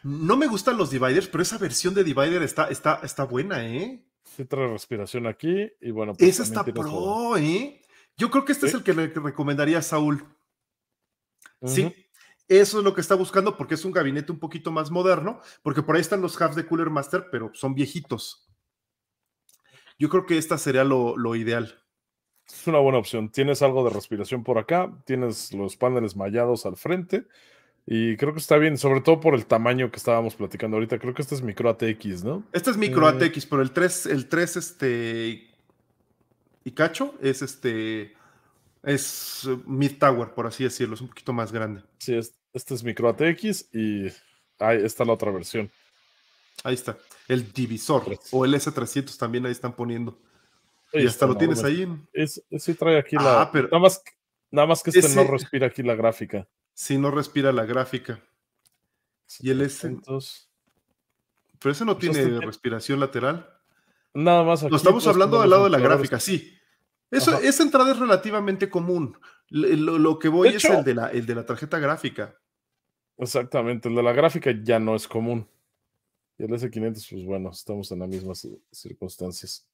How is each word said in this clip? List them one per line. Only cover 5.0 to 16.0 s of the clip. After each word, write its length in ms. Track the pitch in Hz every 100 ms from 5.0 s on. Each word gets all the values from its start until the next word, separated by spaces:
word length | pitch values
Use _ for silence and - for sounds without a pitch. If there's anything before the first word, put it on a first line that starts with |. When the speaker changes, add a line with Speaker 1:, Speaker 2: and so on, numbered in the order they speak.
| 98 123 117
Speaker 2:
aquí 440 | 107 160 190 214 -
y 100 | 120
bueno, 220 | 110 107 98
pues 140 | 180 190
Speaker 1:
Esa 40 |
Speaker 2:
también 160 | 233 220
Speaker 1:
está 40 | 156
Speaker 2:
tiene 240 | 117 104
su 60 | 185
Speaker 1:
pro, 420 | 185 220 240 208
¿eh? 440 | 151 185 285 - _ _ _ -
Yo 140 | 233
creo 120 | 277
que 100 | 277
este 140 | 285 277
Speaker 2:
Sí. 40 |
Speaker 1:
es 20 |
el 100 | 254
que 100 | -
le 140 | 165 160
recomendaría 720 | 160 147 143 143 143 147 170
a 40 |
Saúl. 440 | 151 156 151 143 - _ _ _ _ _ _ _ _ _ _ _ - _ 127
Sí, 200 | 131 165
Speaker 2:
Ujú. 80 | - _ _ _ _ -
Speaker 1:
eso 300 | 190 202 214
es 40 |
lo 100 | 196
que 80 | 190
está 140 | - 190
buscando 420 | 185 196 208 208
porque 180 | 131 160
es 100 | 190
un 60 |
gabinete 400 | 180 139 143 147
un 80 | 160
poquito 320 | 160 160 170
más 200 | 160 147
moderno, 500 | 175 185 170 180 240 - -
porque 200 | 151 143
por 140 | 147
ahí 60 | 160